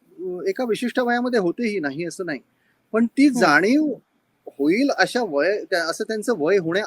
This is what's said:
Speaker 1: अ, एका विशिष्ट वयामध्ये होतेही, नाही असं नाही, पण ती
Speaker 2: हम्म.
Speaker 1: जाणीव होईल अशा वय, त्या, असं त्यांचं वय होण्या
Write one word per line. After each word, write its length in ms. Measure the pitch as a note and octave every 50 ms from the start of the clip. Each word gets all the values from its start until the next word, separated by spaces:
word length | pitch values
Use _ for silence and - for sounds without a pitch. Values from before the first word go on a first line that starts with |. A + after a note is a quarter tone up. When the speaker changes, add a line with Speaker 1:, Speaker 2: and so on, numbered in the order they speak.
| _ _ _ -
Speaker 1:
अ, 300 | F3+ F#3 F3+ F3+ D3 F#3+
एका 140 | F#3 - C4
विशिष्ट 360 | A#3+ G#3 - B3 A#3 - C4
वयामध्ये 400 | B3+ A#3+ A#3 A#3+ B3 B3+ B3 A3+
होतेही, 400 | F#3+ E3+ F3 - A#3+ A3 G#3 G3
नाही 260 | D3+ C#3 C3+ D3+ F3
असं 200 | E3 - - F#3
नाही, 140 | E3+ D3 A#2+ - _ _ _ _ _ _ _ _ _
पण 140 | - A3+ A#3
ती 220 | A3+ - - C#4 D4
Speaker 2:
हम्म. 120 | B3 B3
Speaker 1:
जाणीव 540 | G3+ E3 C#3+ D3+ F3+ G#3+ C4 D4+ D#4 D4 A3+ D#3 - _ _ _ _ _ _ _ _ -
होईल 420 | - - C#3 D3+ F3+ A#3 C#4+ C#4
अशा 320 | G#3 - F#3 D3+ - B3 A#3+
वय, 400 | F#3+ C#3+ C#3+ D3+ F3+ G#3 G#3 - -
त्या, 140 | F#3+ E3+ E3
असं 200 | D#3+ D#3+ - -
त्यांचं 300 | - - G#3+ G3+ A#3+ A#3+ E3+
वय 200 | C#3+ D#3+ G3+ G3+
होण्या 260 | E3+ D#3+ E3+ G3 G#3+